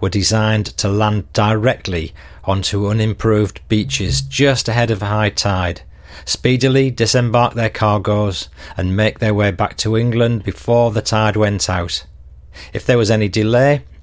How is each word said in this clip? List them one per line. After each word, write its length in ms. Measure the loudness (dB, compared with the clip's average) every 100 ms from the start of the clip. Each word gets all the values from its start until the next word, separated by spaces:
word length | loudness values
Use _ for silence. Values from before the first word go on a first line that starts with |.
were 80 | -2
designed 560 | 0 0 0 2 0 -2 -4
to 100 | -2
land 440 | 0 0 0 -2
directly 840 | 0 0 2 0 -2 -4 -6 -6 -10 -20 -8 -4
onto 420 | -2 -2 -2 -2
unimproved 720 | 0 -2 0 0 2 0 -4 -2
beaches 540 | -2 -2 -4 -2 -2
just 460 | -2 0 2 2 0
ahead 220 | 0 0
of 140 | 0
high 260 | -2 0 0
tide, 520 | 0 -2 0 -2 -6 -12 -20 -20 -14 -8
speedily 640 | -2 0 2 2 2 2
disembark 640 | 0 0 2 2 2 2
their 160 | 0 -4
cargoes, 800 | 0 0 2 0 0 0 -4 -10 -16 -12 -4
and 220 | -2 0
make 220 | 0 0
their 160 | 0 2
way 160 | 0
back 260 | 0 -4 -2
to 180 | -2 0
England 480 | 2 2 2 0
before 460 | -4 -6 0 2 2
the 140 | 0
tide 320 | 0 2 2 2
went 340 | 0 0 -2
out. 380 | -4 -4 -8 -10 -20 -20 -20 -20 -20 -12
If 120 | -4 0
there 120 | 2
was 140 | 2
any 180 | 2 0
delay, 540 | 0 2 4 2 0 -4 -20